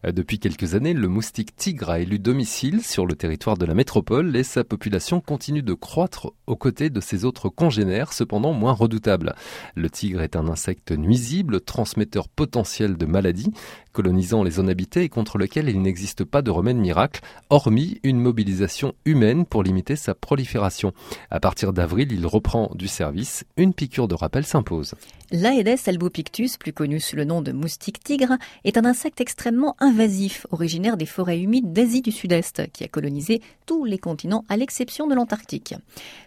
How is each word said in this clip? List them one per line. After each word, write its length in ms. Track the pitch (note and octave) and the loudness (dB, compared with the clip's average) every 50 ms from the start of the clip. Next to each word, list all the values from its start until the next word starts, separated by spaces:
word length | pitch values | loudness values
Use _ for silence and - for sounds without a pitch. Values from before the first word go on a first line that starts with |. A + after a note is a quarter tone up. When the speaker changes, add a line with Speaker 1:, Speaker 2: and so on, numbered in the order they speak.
| - | -2
Speaker 1:
Depuis 340 | - F2 F#2 F2 - A2+ G#2 | -2 -2 -2 -2 -2 -4 -2
quelques 360 | - G2+ E2 - G2+ E2 F2 | -2 -2 -2 -2 -4 0 0
années, 200 | G#2 C3 D#3+ F3 | 0 2 2 0
le 120 | D3 G#2+ | 0 0
moustique 480 | F2+ F2+ G#2+ A2 - - - G#2+ - _ | 0 0 -2 -2 -4 -6 -6 -6 -6 _
tigre 360 | - - G3 F3 B2+ F#2+ E2 | -6 -6 -6 -4 -4 -4 -2
a 100 | E2+ E2+ | 0 -2
élu 180 | F2 F2+ G2+ G2+ | 0 0 -2 0
domicile 640 | F#2+ A#2 B2+ C#3 A#2+ G#2 - - - C3+ F3+ A3+ | 0 0 2 2 0 -2 -4 -4 -2 0 0 0
sur 220 | A#3 - - - F#2 | -2 -2 -2 -2 0
le 100 | F2 E2 | 0 -2
territoire 440 | - - E2 D#2+ D2+ - A2+ G#2+ F2+ | -2 -2 -4 -4 -2 0 0 0 2
de 80 | F2 | 0
la 80 | E2 D#2+ | 2 4
métropole 600 | G2+ C3+ - - A2 - - G#2+ C3+ E3+ F3 C3 | 2 2 4 2 0 2 2 0 0 2 2 0
et 80 | A#2+ | 0
sa 220 | C3 - - - - | 0 0 0 -2 -2
population 560 | - A2 - - G#2+ G2 F#2 - - F3 F3+ | -2 -4 -6 -4 -2 -2 -2 0 0 -2 -2
continue 420 | - - D3+ C3 - - D3 D3+ | 0 -2 -6 -6 -4 -4 -4 -2
de 120 | C3+ A2 A#2+ | -2 -2 -4
croître 580 | - - - - D#3 F3 F#3 - - - - - _ _ | -4 -6 -4 -2 -2 -2 -2 -4 -10 -12 -12 -14 _ _
aux 100 | - A#2 | -6 -6
côtés 320 | - - C3 A2+ - D3+ D#3 | 0 0 -2 0 0 -2 -2
de 120 | C3+ G#2 | -2 -4
ses 260 | - - - F2+ G2+ | -4 -2 -4 0 0
autres 240 | B2+ B2 - - G2 | -2 -2 -2 -6 -6
congénères, 640 | - - E3 E3 A2+ G#2 G#2 F#2 F#2 G#2+ C#3+ - - | 0 2 2 2 4 2 2 2 2 0 -2 -4 -2
cependant 400 | - A#2+ - G#2+ G#2 A#2+ D3+ E3 | -4 -2 0 0 0 0 0 0
moins 180 | B2 G#2+ B2 | 2 2 2
redoutables. 600 | C3 G2+ A#2 A2+ A2+ A2 - A2+ G2 F2 D#2+ D#2 - - - - - - - - - | 4 4 2 2 2 0 2 2 2 2 0 -4 -6 -6 -14 -16 -16 -16 -18 -10 -6
Le 160 | - E2+ D#2+ | -4 -4 -4
tigre 320 | - - - G2+ F2+ F2+ | -4 -4 -4 -2 -2 -2
est 120 | D#2+ D2+ - | -2 -2 -2
un 140 | E2+ D#2 D#2+ | -2 -2 0
insecte 440 | E2 D#2+ - - F#2 - _ - | -2 -2 -4 -6 -6 -6 _ -4
nuisible, 680 | E2 D2 D2+ F#2 A#2 B2 A#2+ A#2 D#3 F#3 G3 D3 G#2 F2+ | -4 0 4 4 4 4 2 -2 -2 -2 -2 0 -2 -2
transmetteur 720 | - - - - A2 - - - G#2+ - - G2+ - - | -2 -4 -4 -4 -4 -2 0 -2 -2 0 -2 -4 -4 -4
potentiel 640 | _ - D#3 B2 - B2 G#2 - - - A2 G2+ F#2+ | _ -2 -2 0 0 -2 -2 -2 -2 -2 0 0 0
de 80 | E2 E2+ | 0 0
maladies, 480 | D2+ E2+ G2 F#2+ F2+ F2 F2+ A#2+ G3+ A3 - - - - - - _ | 2 2 2 2 2 0 0 -2 -4 -4 -4 -14 -18 -20 -20 -20 _
colonisant 500 | _ - G2 F#2 F2+ F#2+ F2+ F2 A2+ A2 | _ 0 2 4 4 4 2 2 2 2
les 100 | G2 F2+ | 2 2
zones 180 | D#2 F#2 F#2+ F#2+ | 2 2 2 2
habitées 320 | F2+ F2+ F#2 - - F3 | 2 0 -2 -2 0 0
et 60 | F3+ D3+ | 0 0
contre 260 | - A#2+ G#2+ - - | 0 -2 -4 -2 0
lequel 320 | G#2 G2 G2 - D3+ D3+ C#3 | -2 -2 0 0 -2 0 0
il 140 | G#2 F#2+ | 0 2
n'existe 420 | F#2+ F#2+ F#2 F2 G2 G2 - - - | 2 2 0 -2 -6 -10 -4 -6 -4
pas 160 | - - C#3+ | 0 0 0
de 100 | C#3 A#2 | 2 2
remède 280 | E2+ E2 F2+ A#2 B2+ A#2+ | 2 2 2 2 2 4
miracle, 420 | G#2 F2+ E2 E2+ A#2 C#3+ - - - - - - _ _ | 2 2 4 4 2 2 0 -8 -16 -16 -20 -20 _ _
hormis 500 | D3 B2 - A#2+ G#2+ A#2+ D3+ F3+ G3 - | 4 6 6 6 4 4 2 0 -4 -2
une 160 | - C3+ C3 B2 | 0 2 2 4
mobilisation 760 | A#2+ B2 A#2 A2+ G#2+ G2+ F#2+ F2+ G2+ F#2 - - C#3 - - _ _ | 2 2 2 2 0 0 2 0 0 -2 -2 -4 -4 -4 -4 _ _
humaine 400 | D3 D#3 C3+ A2+ G#2+ B2 E3 F3 | 2 4 6 6 6 6 4 0
pour 180 | - - A2 | 2 2 2
limiter 320 | F#2+ F#2+ F#2 F#2 F2+ - C#3 | 2 4 2 2 0 -2 -4
sa 200 | D3+ - - G2 | -4 -2 -4 -4
prolifération. 800 | _ - - D3 C#3 C3 - - A#2 G2+ F#2+ - - - F#2+ - - - - - - - _ | _ 0 0 0 0 0 -2 0 0 0 0 0 0 -4 -4 -4 -4 -14 -16 -14 -14 -10 _
À 80 | - F2 | -4 0
partir 360 | - F#2 - - - F#2+ F#2 | 2 0 2 2 0 0 2
d'avril, 380 | F2 F2 E2 F2 G#2+ C#3+ C#3 | 2 0 2 2 0 0 0
il 140 | A#2 F2+ E2+ | 0 -2 -2
reprend 440 | E2 F#2 A2 A2 - - A#2 G#2+ - - | 2 2 2 2 2 2 2 0 0 -4
du 140 | - F#2 G2 | -6 -6 -6
service. 560 | - - F2 D2+ C#2+ F2+ A#2+ - - - - _ _ - | -4 -2 -4 -2 -2 -4 -6 -6 -8 -12 -12 _ _ 2
Une 160 | F3+ F#3+ F3+ | 2 4 4
piqûre 340 | - D3 B2+ - - B2 G2+ | 0 -4 -4 -2 -2 0 0
de 60 | F2 | 0
rappel 320 | E2 E2+ D#2+ - B2+ D3+ | -2 -2 -2 -2 -2 -2
s'impose. 480 | - - D3 A2 - F2 D#2+ C#2+ - - - - - - - - _ | 2 0 0 0 0 -4 -4 -4 -6 -12 -16 -20 -20 -20 -20 -10 _
Speaker 2:
L'Aedes 480 | G3 E3+ F3+ A#3 C4+ C4 G3 G#3+ B3 C4 - | -2 0 2 2 2 2 2 2 0 0 0
albopictus, 680 | - F3+ E3+ F3 F3+ - - D#3 - - - A3+ B3+ - | -2 -2 0 -2 -2 -4 -4 -8 -8 -4 -4 -4 -4 -4
plus 160 | - - D#3+ | -6 -10 -10
connu 260 | D3 - D3+ C#3+ D3 D#3 | -4 -2 -2 -2 0 -2
sous 180 | - - - | -4 -4 -4
le 80 | D3 D3 | -2 -2
nom 160 | D3 E3 E3+ | 0 0 -2
de 120 | D3 - | -2 -4
moustique 500 | B2+ C3+ D#3 E3 - - - - - - _ | -4 -4 -4 -6 -6 -8 -10 -10 -10 -10 _
tigre, 300 | - C#4+ C4+ C4 B3 B3+ B3+ - - - - _ | -4 0 0 2 2 2 -2 -2 -10 -20 -4 _
est 120 | G3 - | 2 2
un 80 | A#3 A3+ | 4 4
insecte 360 | A#3+ B3 B3 - D#4 - - | 4 2 2 -2 -6 -4 -4
extrêmement 540 | B3 - - - - A#3+ A#3 A#3+ C#4 D4 - _ | -4 -4 -4 -4 -2 0 2 2 2 0 2 _
invasif, 680 | C4+ C#4 A#3+ A3 A3+ G#3+ G3 F#3+ G3 F#3+ - - - - | 4 6 6 6 4 4 4 2 0 -2 -4 -6 -8 -8
originaire 440 | - D#3+ E3+ E3 E3 E3+ F#3 A3+ A3+ | -2 -2 0 0 0 0 0 0 0
des 100 | F3 D#3 | 0 -4
forêts 340 | D3+ - - F#3 F3+ E3+ E3+ | -4 -2 -2 0 0 0 0
humides 320 | F3+ G3 A3+ C4 B3 F3+ | 2 2 2 2 2 2
d'Asie 300 | E3 G3 B3 A#3 A#3 C4 | 4 4 4 4 4 2
du 100 | B3+ A3+ | 0 0
Sud-Est, 580 | G#3+ - - F3+ F3 E3 E3+ - - - D3+ D#3 | -4 -2 0 2 2 2 2 -2 -4 -6 -6 -6
qui 120 | _ - - | _ -12 -12
a 40 | - | -6
colonisé 520 | - D3+ D3 C#3+ C#3+ C#3+ D3 F#3 A3+ A3+ - - - _ _ | -4 -4 -4 -2 -4 -4 0 0 0 0 0 -8 -20 _ _
tous 180 | - E4 E4 C#4+ | -2 -2 -2 0
les 140 | A3+ G3 F#3+ | -2 -4 -4
continents 460 | - F3 E3 D3+ - E3 G3+ A3 A3 - | -4 -6 -6 -4 -2 -2 -2 -2 -2 -2
à 80 | G3+ | -2
l'exception 520 | G#3+ C4 C#4 - - B3+ B3 - - D4+ D4+ | -2 -2 -2 -4 -6 -6 -6 -4 -4 0 2
de 60 | C4+ | 2
l'Antarctique. 600 | B3+ A#3+ A#3 G#3 G#3+ - - - - - - - - _ _ - - - - - - - | 2 2 0 -2 -6 -6 -10 -10 -10 -10 -10 -12 -12 _ _ -20 -20 -18 -18 -20 -20 -20